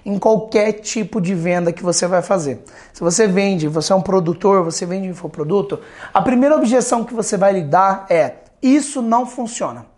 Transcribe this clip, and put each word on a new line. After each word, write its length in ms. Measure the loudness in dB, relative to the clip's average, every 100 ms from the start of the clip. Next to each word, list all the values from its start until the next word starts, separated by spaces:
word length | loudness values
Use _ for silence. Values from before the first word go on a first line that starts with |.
| -6
em 120 | 0
qualquer 540 | 2 2 2 0 0
tipo 480 | -2 -8 -6 -4 -4
de 140 | -2
venda 360 | -2 -2 0 -2
que 120 | -2
você 240 | -2 -2 0
vai 160 | 0
fazer. 420 | 0 -2 -2 -8 -12 -20 -20
Se 80 | -6
você 240 | -2 2 2
vende, 420 | 2 0 0 -2
você 240 | -2 0
é 40 | 0
um 40 |
produtor, 640 | 2 0 0 0 2 2
você 220 | 0 -4 -6
vende 200 | -6 -8
infoproduto, 760 | -10 -12 -8 -2 -2 -2 -6 -10 -20 -2
a 80 | 0
primeira 340 | 2 2 4 4
objeção 480 | 4 2 2 -2
que 80 | -2
você 240 | -6 -4 2
vai 160 | 2
lidar 540 | 2 2 2 2 0 0
é: 280 | 0 0 -4 -20 _
"Isso 400 | 2 2 2 -4
não 240 | 0 0 0
funciona." 580 | -8 -10 -6 -8 -8 -18